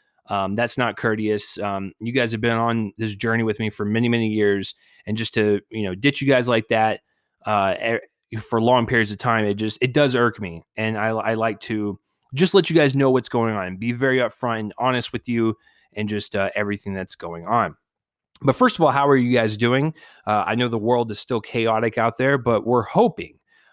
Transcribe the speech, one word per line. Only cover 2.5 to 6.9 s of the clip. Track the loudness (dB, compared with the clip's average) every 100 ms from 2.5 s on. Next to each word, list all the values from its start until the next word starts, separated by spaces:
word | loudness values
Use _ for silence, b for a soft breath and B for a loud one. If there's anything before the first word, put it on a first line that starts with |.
| 0
on | 0 0 -4 -6
this | -8
journey | -4 -2 0
with | 0 -2
me | -4
for | -4
many, | -2 0 2
many | 2 0
years, | 2 2 2 -2 -10 b b b
and | -4
just | -2
to, | 0 2 2 -2
you | -6
know, | -6
ditch | 0 0 0
you | 2
guys | 2 2
like | 0 2
that, | 0 0